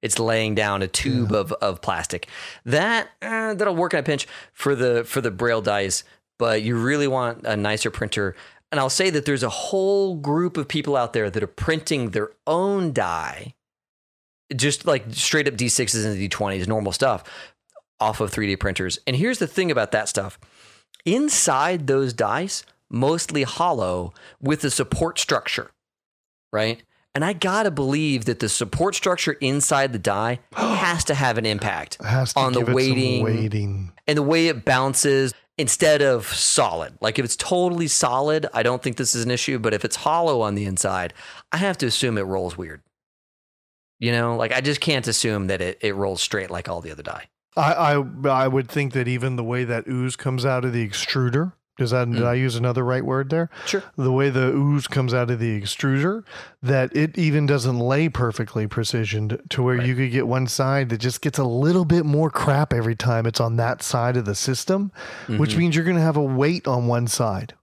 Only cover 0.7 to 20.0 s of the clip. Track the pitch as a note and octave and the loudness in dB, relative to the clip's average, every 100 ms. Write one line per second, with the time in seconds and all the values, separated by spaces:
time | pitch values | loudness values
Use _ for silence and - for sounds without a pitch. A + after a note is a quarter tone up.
0.7 | G2 F#2+ - C#3 C3 A2+ G#2+ B2+ - G#2 | 0 -2 -2 0 0 2 0 0 -2 -2
1.7 | F2+ - F2 E2+ F2 - - - - - | -2 -4 -4 -4 -8 -10 -16 -16 -14 0
2.7 | C#3+ G3 A3+ - _ A3 A3+ A3 G#3 G#3 | 2 2 0 -2 _ -6 -4 -4 0 0
3.7 | E3+ F3 F3 C3 C#3+ - - - _ - | 0 0 0 0 -2 -4 -12 -20 _ 0
4.7 | C#3 B2 A#2+ A#2 - A#2 F#2 A#2+ A2+ G#2 | 2 2 2 0 -2 -2 0 0 0 2
5.7 | G2+ G2 F#2 - _ _ _ A#2+ A2 A2 | 0 0 -2 -6 _ _ _ 0 2 2
6.7 | A#2+ A#2 D3 C#3+ C3 B2 A#2 - G#2+ G#2 | 0 0 2 2 0 -2 -4 -4 0 0
7.7 | G#2+ A#2 - A2 - G2+ F2+ - - _ | 0 -2 -4 -6 -2 -4 -6 -18 -20 _
8.7 | D3+ C3+ - F#3+ D3+ C#3+ C#3 A#2 - - | -2 0 0 0 -2 -2 -2 -2 -4 -4
9.7 | G3 F#3+ G3+ G3 E3+ C#3+ D3+ F3 E3+ C#3 | 0 2 2 0 -2 -2 0 0 -2 -4
10.7 | D3+ D3 C#3 A#2 A#2 G#2 G2 G2+ - - | -4 0 0 0 0 -2 -2 -6 -4 -2
11.7 | D#3+ - D3+ A#2 G2+ G#2 - - E3 F#3+ | -2 0 -2 -2 -2 -4 -6 -2 0 0
12.7 | G3+ F3 A#2+ F#2 E2 D2 - - - _ | 0 0 0 -2 -2 -6 -10 -16 -18 _
13.7 | _ _ _ _ _ _ _ _ C3 C#3+ | _ _ _ _ _ _ _ _ -2 0
14.7 | C#3 - C#3 A2 A2 - D#3 D3 A#2 B2 | 0 0 0 0 -4 0 2 0 0 0
15.7 | - A#2+ A2+ G#2+ G2+ G2 - G#2 G2 F#2 | 0 0 0 0 -2 -4 -2 -2 -2 0
16.7 | A2 G2+ F#2 C3+ G#2 - - - _ _ | 0 -2 0 0 0 -6 -18 -20 _ _
17.7 | - _ _ G#2+ G#2+ G#2 - G#2 F#2+ G2+ | -20 _ _ 0 0 -2 -2 -2 0 0
18.7 | F#2 F#2 - - B2+ G#3 B3+ E3+ - F3+ | -2 -4 -4 -2 0 0 0 -2 0 0
19.7 | D3 G#2 G#2+ | 2 2 0